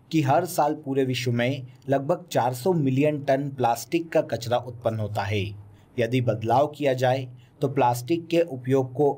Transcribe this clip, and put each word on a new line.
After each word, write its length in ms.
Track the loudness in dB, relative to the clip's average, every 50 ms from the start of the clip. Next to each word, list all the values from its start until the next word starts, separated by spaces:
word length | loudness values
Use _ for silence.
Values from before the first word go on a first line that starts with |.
| _ -2
कि 100 | 0 0
हर 240 | 2 4 2 2 2
साल 280 | 0 0 0 0 0 0
पूरे 300 | -2 -6 -2 0 0 0
विश्व 260 | 0 0 -2 -2 0
में 360 | 0 0 0 0 -2 -4 -8 -12 -18 -10 -4 -2
लगभग 360 | -2 0 0 0 -2 -2 -4 -2
चार 220 | 0 0 0 0 0
सौ 200 | 0 0 0 2
मिलियन 500 | 2 2 2 2 2 2 2 0 0 0
टन 260 | 0 0 0 0 -4
प्लास्टिक 600 | -2 0 0 0 0 -2 -2 -4 -4 -4 -2 0
का 120 | 0 0 0
कचरा 340 | 0 -4 -6 -2 -2 -2
उत्पन्न 420 | -2 -2 -6 -10 -6 -4 -2 -2 -2
होता 240 | -4 -4 -4 -4 -2
है। 200 | -2 -2 -2 -2 -4 -8 -12 -18 -20 -20 -20 -20 -8 -4 -2
यदि 220 | 0 0 0 0
बदलाव 460 | 0 0 -2 -2 0 2 4 4 2
किया 260 | 2 0 -2 0 0 0
जाए 320 | 2 2 0 0 0 -4 -8 -14 -20 -20 -20 _ -4
तो 60 | -4 -2
प्लास्टिक 580 | 2 2 4 4 2 0 -2 -2 -2 -2 -2
के 140 | 0 2 2
उपयोग 520 | 2 0 -4 -6 -2 0 2 2 2 0 0
को 140 | 0 2 2 0